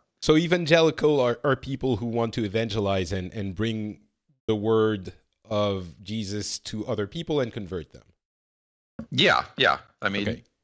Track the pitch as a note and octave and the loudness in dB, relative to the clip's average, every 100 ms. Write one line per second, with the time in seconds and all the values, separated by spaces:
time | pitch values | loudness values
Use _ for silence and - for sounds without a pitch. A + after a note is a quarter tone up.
0 | _ _ - D#3 E3 F3+ D#3 E3 D#3+ D#3 | _ _ 2 2 4 0 4 4 4 4
1 | D3+ D3 B2 A#2+ D3 C3 C3+ C3+ C3 G#2+ | 2 4 2 2 0 0 -2 -4 0 0
2 | A#2 A#2 A#2 A#2+ G#2 G#2+ A2+ G#2+ G2 G2 | 0 -2 -2 -2 -2 0 -2 0 0 0
3 | E2+ F#2+ F2+ G#2+ G2 F2 A2+ A2 G#2+ F#2+ | 0 -4 -4 -6 -6 -4 -2 -2 -6 -10
4 | _ _ _ _ - G#2+ G#2+ A2 A2 G#2 | _ _ _ _ -2 0 2 4 4 2
5 | F#2 - _ _ - G#2+ G#2 F#2+ F2+ D2 | -6 -14 _ _ -4 0 0 0 -6 -14
6 | G2+ A2 G2 G#2 G2 - - A2 G#2 G#2+ | -10 -8 -6 -6 -6 -8 -8 -8 -4 -4
7 | G2+ E3 - D3 A#2 A#2 F#2 F2+ D2 - | -4 -6 -4 -2 -2 -6 -8 -8 -8 -16
8 | _ _ _ _ _ _ _ _ _ - | _ _ _ _ _ _ _ _ _ -16
9 | - - F#3 A#1+ - - A#2 C#2 - _ | -4 2 4 4 0 0 2 0 -4 _
10 | G2+ G2+ G2+ - - _ | -4 -2 -4 -6 -12 _